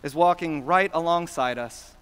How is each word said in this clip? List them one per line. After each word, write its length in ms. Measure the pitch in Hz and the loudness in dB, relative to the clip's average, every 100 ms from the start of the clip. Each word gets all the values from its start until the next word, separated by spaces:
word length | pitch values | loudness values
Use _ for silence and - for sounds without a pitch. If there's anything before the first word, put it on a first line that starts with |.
is 120 | 147 | -6
walking 500 | 147 175 175 175 147 | 2 4 4 -2 -4
right 260 | 131 180 190 | 2 2 2
alongside 640 | 165 170 170 170 - 127 120 | 0 0 0 -2 -2 -2 -2
us 340 | 120 - - _ | -8 -12 -20 _